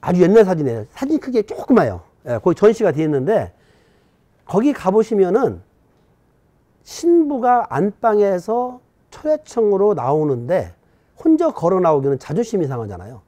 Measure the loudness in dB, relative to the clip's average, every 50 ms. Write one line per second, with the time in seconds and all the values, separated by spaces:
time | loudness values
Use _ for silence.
0 | -4 -2 0 2 2 4 6 4 4 4 2 -2 -2 -4 -4 -6 -10 -14 _ -10
1 | -6 -4 -4 -4 -4 -2 -4 -4 -4 -4 -8 -14 -2 2 2 2 2 2 -4 -8
2 | -14 _ _ _ _ -6 -6 -2 0 0 0 4 4 4 4 4 0 -2 0 0
3 | -2 0 0 -2 0 0 0 -2 -2 -4 _ _ _ _ _ _ _ _ _ _
4 | _ _ _ _ _ _ _ _ _ -4 -2 0 0 0 -2 -2 -2 0 2 2
5 | 0 0 2 0 0 2 2 0 0 0 -4 -6 -16 _ _ _ _ _ _ _
6 | _ _ _ _ _ _ _ _ _ _ _ _ _ _ _ _ _ -20 -18 -4
7 | 0 2 4 4 2 2 -2 -2 0 2 2 2 0 -2 -2 -2 -2 -2 -4 _
8 | -2 0 2 2 2 2 0 -2 -4 -4 -4 -4 -4 -6 -8 -14 _ _ _ _
9 | _ _ -20 -10 -4 -4 -4 -4 -4 -8 -4 0 2 2 2 2 2 2 2 0
10 | 0 -2 0 0 0 0 -2 -4 -2 -2 -2 -2 -2 -6 -12 _ _ _ _ _
11 | _ _ _ _ 0 2 2 4 2 0 -2 0 0 0 2 2 2 2 2 2
12 | 2 0 -2 -2 -4 -6 -4 -4 -4 -2 -2 -4 -2 -2 -4 -8 -8 -10 -12 -14
13 | -16 -18 -20 -20 _